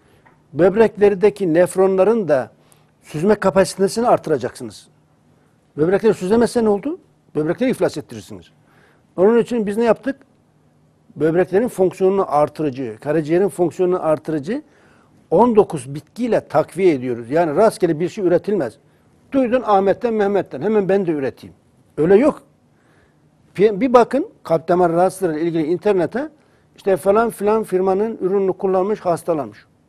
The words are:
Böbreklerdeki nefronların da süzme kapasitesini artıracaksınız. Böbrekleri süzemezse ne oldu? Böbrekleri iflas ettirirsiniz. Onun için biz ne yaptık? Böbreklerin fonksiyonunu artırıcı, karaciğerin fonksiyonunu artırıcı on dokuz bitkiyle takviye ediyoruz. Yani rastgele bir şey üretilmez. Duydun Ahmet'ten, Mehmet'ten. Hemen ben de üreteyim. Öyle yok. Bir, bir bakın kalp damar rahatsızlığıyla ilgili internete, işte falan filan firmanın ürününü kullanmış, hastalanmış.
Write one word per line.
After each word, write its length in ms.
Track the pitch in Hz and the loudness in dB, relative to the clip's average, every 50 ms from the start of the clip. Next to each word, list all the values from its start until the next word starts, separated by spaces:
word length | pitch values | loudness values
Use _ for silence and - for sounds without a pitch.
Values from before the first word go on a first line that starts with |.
| _ _ _ _ _ _ _ _ _ _ - | _ _ _ _ _ _ _ _ _ _ -2
Böbreklerdeki 1000 | 139 170 196 185 226 226 214 220 190 208 202 208 175 214 202 202 - 196 170 151 | 2 2 4 4 4 2 2 2 2 2 2 2 4 2 0 0 0 -2 0 2
nefronların 760 | 175 180 170 - 185 190 190 190 185 185 208 233 226 190 | 2 2 2 2 2 2 2 4 2 2 2 2 0 0
da 240 | 151 147 127 113 - _ _ _ _ _ _ _ _ _ _ | 0 0 -2 -2 -6 _ _ _ _ _ _ _ _ _ _
süzme 340 | _ - - 147 170 208 208 | _ -12 -8 -2 0 0 0
kapasitesini 720 | - - 190 185 196 185 - - 185 196 185 - 226 240 | 2 0 0 2 2 0 0 0 -2 -2 -2 -2 -2 0
artıracaksınız. 800 | 233 175 - - 156 156 123 123 113 - - 127 107 98 - - _ _ _ _ _ _ _ _ _ _ _ _ _ _ _ _ _ - | 2 0 0 0 -2 -4 -2 -4 -6 -10 -10 -16 -16 -16 -18 -20 _ _ _ _ _ _ _ _ _ _ _ _ _ _ _ _ _ -4
Böbrekleri 360 | 143 156 175 196 190 214 220 - | -4 -2 0 0 0 2 0 0
süzemezse 500 | - 180 180 220 240 233 - - 247 226 | 0 0 0 2 2 2 0 0 0 0
ne 60 | 214 | 0
oldu? 300 | 202 190 180 285 349 - _ _ _ _ _ _ - | 0 -2 -4 -8 -10 -10 _ _ _ _ _ _ -6
Böbrekleri 340 | 147 151 160 175 - 247 262 | -4 -4 -4 -4 -2 -2 -2
iflas 280 | 185 - 180 143 - | -2 -2 -2 -4 -4
ettirirsiniz. 540 | 151 - - 120 107 - - 107 90 82 _ _ _ _ _ _ _ _ _ _ _ _ _ - | -6 -14 -14 -16 -18 -16 -16 -18 -20 -20 _ _ _ _ _ _ _ _ _ _ _ _ _ -2
Onun 220 | 170 185 214 233 233 | 2 2 4 4 2
için 280 | - - 247 233 208 | 0 0 -2 -4 -4
biz 100 | 202 202 | -4 -2
ne 60 | 226 240 | -2 0
yaptık? 320 | 226 202 - - 269 269 - _ _ _ _ _ _ _ _ _ _ _ _ _ _ _ _ _ _ - | 0 0 -2 -2 -8 -8 -10 _ _ _ _ _ _ _ _ _ _ _ _ _ _ _ _ _ _ -6
Böbreklerin 520 | 123 147 165 160 180 180 - 175 202 254 | -2 0 0 2 2 0 2 0 0 0
fonksiyonunu 580 | 233 - - 190 170 - - 190 190 196 196 180 | 0 0 0 0 0 0 0 0 0 2 0 -2
artırıcı, 680 | - - - 151 143 - - 156 147 120 135 131 113 107 110 | 0 0 0 0 0 -2 -4 -6 -6 -4 -6 -8 -10 -10 -10
karaciğerin 480 | - 139 151 165 151 143 165 180 202 175 | -6 -4 -2 -2 -2 0 0 0 0 0
fonksiyonunu 540 | - - 180 151 - - 185 180 180 180 - | 0 -2 -2 -2 0 -2 0 0 0 0 0
artırıcı 560 | 160 156 - - - 156 151 135 170 240 302 - _ _ _ _ _ _ _ _ _ _ _ _ - | 0 -2 -2 -2 -6 -6 -6 -4 -6 -8 -8 -10 _ _ _ _ _ _ _ _ _ _ _ _ 0
on 240 | 160 180 233 247 220 | 2 4 4 4 4
dokuz 400 | 214 185 - 170 139 117 135 139 | 2 2 2 0 -10 -10 -10 -14
bitkiyle 520 | 151 - _ - 208 247 233 208 156 - | -14 -16 _ -10 -8 -4 -2 -2 -2 -2
takviye 460 | - - 156 147 - - 165 196 180 151 | -2 -2 -2 -2 -2 -2 0 2 2 2
ediyoruz. 380 | 127 123 127 120 117 117 117 | 0 -2 -6 -6 -6 -6 -4
Yani 240 | 147 165 175 156 143 | -2 0 0 0 2
rastgele 440 | 175 226 208 - - 180 165 160 147 | 2 2 2 2 2 -2 -2 0 -2
bir 100 | 180 165 | -4 -6
şey 160 | - 220 185 | -4 -2 0
üretilmez. 520 | 165 175 160 - 196 214 185 135 110 - _ _ _ _ _ _ _ _ _ _ - | 0 0 0 0 -2 -4 -2 -4 -6 -8 _ _ _ _ _ _ _ _ _ _ -4
Duydun 300 | - 269 254 220 247 262 233 | -2 -2 0 0 0 -2 0
Ahmet'ten, 480 | 214 208 196 196 196 175 - - 233 220 | 2 2 2 2 2 0 0 -2 -4 -2
Mehmet'ten. 480 | 214 196 202 202 185 160 - 156 127 | 0 0 0 0 -2 -2 -4 -6 -6
Hemen 280 | 156 208 220 208 190 175 | -2 0 0 0 2 2
ben 180 | 190 202 185 | 0 0 0
de 40 | 170 | 0
üreteyim. 440 | 156 147 135 120 - - - 90 85 _ _ _ _ _ _ _ - | -2 -2 -4 -6 -8 -10 -18 -20 -20 _ _ _ _ _ _ _ -4
Öyle 180 | - 156 175 196 | -2 2 4 6
yok. 280 | 208 285 294 - - - _ _ _ _ _ _ _ _ _ _ _ _ _ _ _ _ _ _ _ _ _ - | 6 4 4 0 -2 -8 _ _ _ _ _ _ _ _ _ _ _ _ _ _ _ _ _ _ _ _ _ -2
Bir, 240 | 170 202 226 208 180 | 2 2 2 2 2
bir 120 | 254 262 240 | 0 4 6
bakın 360 | 247 220 226 247 277 381 466 - _ - | 4 4 4 0 -4 -4 -6 -10 _ -6
kalp 240 | - 165 156 160 | -2 -2 -2 0
damar 240 | - 175 180 180 165 | 0 2 2 2 2
rahatsızlığıyla 480 | 165 170 185 190 185 - 190 165 151 151 | 2 2 0 0 0 -2 -4 -4 -2 -2
ilgili 240 | 170 170 160 165 156 | -4 -4 -2 -2 -2
internete, 640 | 147 180 165 - 208 202 185 160 - - 240 302 320 _ _ _ _ _ _ _ _ _ | -2 -2 -2 0 0 0 0 0 -2 -4 -6 -8 -8 _ _ _ _ _ _ _ _ _
işte 220 | - - 196 190 | -8 -2 -2 -2
falan 320 | 170 - 196 202 220 233 220 | 0 2 2 2 2 2 -2
filan 340 | - - 196 208 220 220 208 | -4 -4 -2 0 0 -2 -2
firmanın 540 | - 185 180 190 190 185 196 214 226 220 - | -2 -2 -2 0 0 0 0 -2 -4 -6 -6
ürününü 320 | 190 180 196 202 196 185 - | -4 -2 -2 0 0 -2 -4
kullanmış, 460 | - 202 190 185 185 185 208 214 - | -4 -2 -2 0 0 0 -2 -4 -4
hastalanmış. 640 | - 180 165 151 - 175 165 151 127 107 - - - _ _ _ _ | -4 -4 -4 -4 -2 -4 -4 -4 -4 -10 -12 -20 -20 _ _ _ _